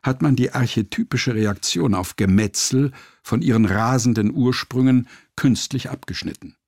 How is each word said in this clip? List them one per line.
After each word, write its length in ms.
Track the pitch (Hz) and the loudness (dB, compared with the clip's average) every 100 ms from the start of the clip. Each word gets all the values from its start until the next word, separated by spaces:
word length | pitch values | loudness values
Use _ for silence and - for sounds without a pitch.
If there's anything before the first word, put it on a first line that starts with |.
hat 200 | - 131 | -4 -2
man 140 | 156 131 | 2 2
die 160 | 123 | 0
archetypische 800 | 135 120 - 104 - 226 127 - | 0 -2 -2 -4 -6 -4 -2 -2
Reaktion 600 | 110 107 101 - - 151 | 0 -2 -2 -4 -2 0
auf 220 | 98 92 - | 0 -4 -2
Gemetzel 760 | 98 95 107 - - 131 139 - - _ | 2 4 2 -2 -2 0 0 -4 -20 _
von 200 | - 113 | -4 -2
ihren 240 | - 113 107 | 2 2 4
rasenden 680 | 95 113 131 117 110 107 | 2 2 2 2 2 0
Ursprüngen 720 | 123 123 123 - 123 131 127 120 - _ - | 2 0 0 -4 0 4 4 0 -14 _ -2
künstlich 540 | 139 107 - 131 - | 0 0 -2 -6 -6
abgeschnitten. 680 | - - 95 - - 90 _ | -12 -10 -10 -8 -12 -18 _